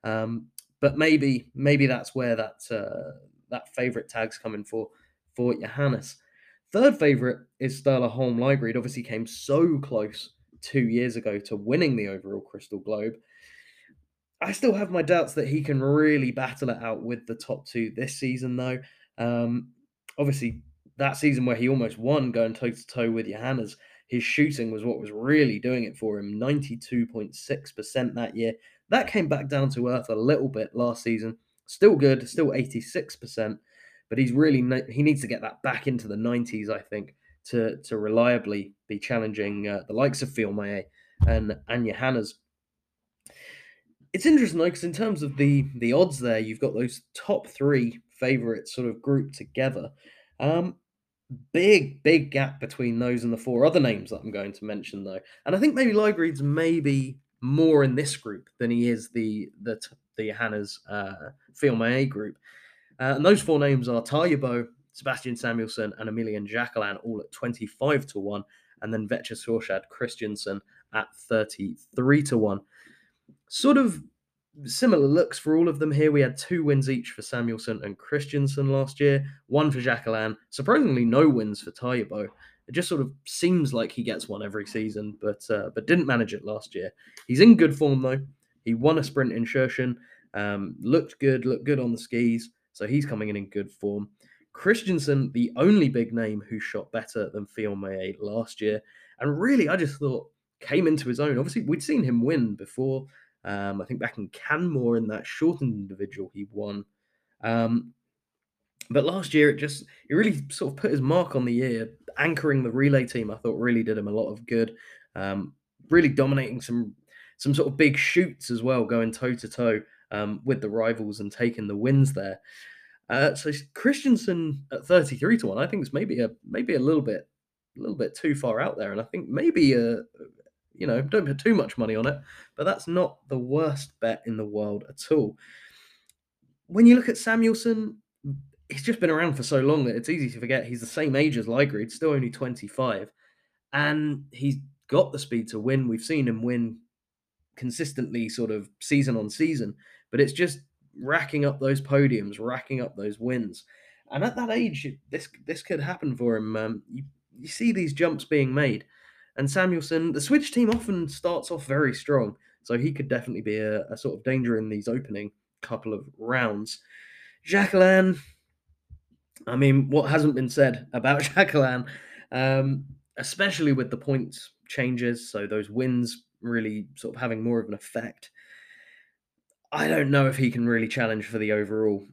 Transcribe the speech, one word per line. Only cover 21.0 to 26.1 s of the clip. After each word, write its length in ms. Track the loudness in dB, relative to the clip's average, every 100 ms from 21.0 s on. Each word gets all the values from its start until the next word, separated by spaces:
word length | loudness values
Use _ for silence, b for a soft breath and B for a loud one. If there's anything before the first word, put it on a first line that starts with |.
| -2 2
season 280 | 2 2 0
where 100 | 0
he 140 | 2
almost 280 | 2 0 -2
won 340 | 0 0 0
going 220 | 0 -2
toe-to-toe 580 | -2 -6 -6 -10 -4 -2
with 160 | -2 -4
Johannes, 500 | -6 -4 -4 -6 -12 b b _
his 160 | -4
shooting 480 | 0 2 2 0 -4
was 120 | -4
what 160 | -4 -6
was 120 | -8
really 480 | -6 2 4 4 2
doing 240 | -2 -2
it 120 | -4 -6
for 240 | -4